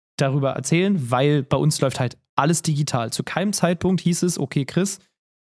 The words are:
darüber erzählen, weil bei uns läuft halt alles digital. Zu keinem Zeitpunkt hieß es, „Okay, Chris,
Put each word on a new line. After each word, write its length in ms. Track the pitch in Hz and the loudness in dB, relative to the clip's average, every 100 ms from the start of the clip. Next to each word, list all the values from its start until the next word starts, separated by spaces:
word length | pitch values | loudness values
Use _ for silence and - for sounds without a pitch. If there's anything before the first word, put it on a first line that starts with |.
| _ - | _ -2
darüber 340 | 139 139 135 | 0 2 0
erzählen, 580 | - - 165 196 190 120 | -2 0 2 2 0 0
weil 320 | 123 147 147 | 2 4 2
bei 160 | 131 143 | 2 0
uns 240 | 151 - | 2 2
läuft 180 | 135 - | -2 0
halt 180 | 123 - _ - | -4 -6 _ 0
alles 260 | 147 170 | 0 0
digital. 500 | 160 147 147 123 113 | 0 -2 -2 -2 -4
Zu 120 | - | -6
keinem 300 | - 160 202 | -6 -2 -2
Zeitpunkt 480 | - 170 180 180 185 | 0 0 2 2 2
hieß 200 | 175 170 | 2 0
es, 160 | 175 165 | 0 -2
„Okay, 260 | 143 147 135 | -2 -2 -2
Chris, 340 | 170 196 - _ _ _ _ | 0 -2 -4 _ _ _ _